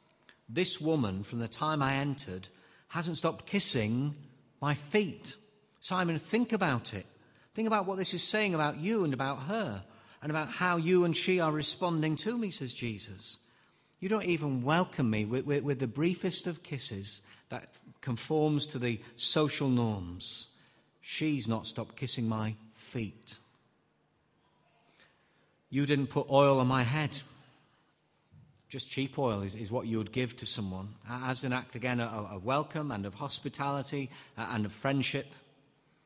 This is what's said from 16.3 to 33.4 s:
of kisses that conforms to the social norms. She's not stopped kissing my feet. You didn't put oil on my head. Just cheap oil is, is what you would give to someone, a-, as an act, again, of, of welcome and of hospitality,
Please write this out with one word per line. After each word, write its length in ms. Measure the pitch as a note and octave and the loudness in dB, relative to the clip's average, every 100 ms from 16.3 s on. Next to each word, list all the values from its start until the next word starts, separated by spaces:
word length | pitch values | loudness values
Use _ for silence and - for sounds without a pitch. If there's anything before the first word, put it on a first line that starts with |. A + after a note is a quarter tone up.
| - F3+ | -2 -4
of 160 | D#3+ | -8
kisses 600 | - C3+ - G2+ G2+ - - - _ | -8 -8 -6 -6 -8 -10 -14 -20 _
that 260 | B2+ - - - - | -12 -12 -20 -20 -12
conforms 680 | - A#2 - D#3 D3+ D3 C#3+ | -6 -6 0 2 4 2 0
to 100 | C3+ | -2
the 220 | A#2+ A2 - - | -2 -2 -6 -4
social 520 | - D#3+ D3+ - C#3 | 0 2 2 2 2
norms. 800 | B2 A#2 G#2 F2 F2+ - - - - _ _ _ _ | 4 4 0 -4 -8 -6 -6 -8 -16 _ _ _ _
She's 480 | - - D#3 C#3+ A2 | -10 -2 0 0 0
not 180 | A2+ - | -2 -2
stopped 300 | - A2+ - | -8 -8 -8
kissing 320 | C3 - A2+ | -6 -2 0
my 260 | A2 A2 G#2+ - | 0 -2 -4 -12
feet. 640 | - - B2+ G#2 - - - _ _ _ _ _ _ _ _ _ _ _ _ _ _ _ _ - _ _ _ _ _ _ | -20 -10 -6 -6 -8 -18 -18 _ _ _ _ _ _ _ _ _ _ _ _ _ _ _ _ -20 _ _ _ _ _ _
You 160 | C3 | -2
didn't 240 | C#3+ C#3+ C3 | 2 2 2
put 220 | C#3+ C3 | 0 4
oil 300 | C#3 C#3+ C3+ | 8 8 8
on 80 | B2+ | 6
my 160 | C3 | 4
head. 340 | A#2 D3+ D3 - - - - _ _ _ _ _ _ _ _ - - _ _ | 4 2 0 -4 -12 -20 -20 _ _ _ _ _ _ _ _ -20 -20 _ _
Just 220 | C3+ - | -10 -6
cheap 260 | - C3+ D3+ | -2 -2 0
oil 240 | C3 G2+ | 0 2
is, 120 | G2 | -2
is 160 | G#2+ G#2 | -6 -4
what 160 | A#2+ A2+ | -4 0
you 120 | A2 | -2
would 120 | G#2+ | 0
give 260 | B2+ B2 B2 | -2 -4 -4
to 80 | A2 | -6
someone, 500 | - G2 F#2 G2 A2 G#2+ | -4 -4 -6 -8 -12 -10
a-, 180 | B2 B2+ | -6 -4
as 180 | B2+ | -2
an 80 | C3+ | 0
act, 240 | B2 B2 A#2+ | -2 -4 -4
again, 240 | B2 B2 | -2 0
of, 320 | A#2 A2 G2+ | -2 -4 -6
of 120 | F#2+ | -6
welcome 460 | G2+ C#3 D3 D#3 D3 | 0 0 0 -4 -4
and 160 | G#2+ G2+ | -4 -4
of 80 | |
hospitality, 960 | G2 C#3 - | -6 -6 -6